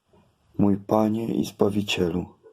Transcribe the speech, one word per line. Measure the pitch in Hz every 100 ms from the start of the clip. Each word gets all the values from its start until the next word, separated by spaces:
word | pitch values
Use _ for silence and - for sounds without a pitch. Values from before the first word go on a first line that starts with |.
| _ _ _ _ _ -
mój | 101 98
Panie | - 110 107 110 113
i | - -
Zbawicielu, | - 104 104 101 - 87 87 - - -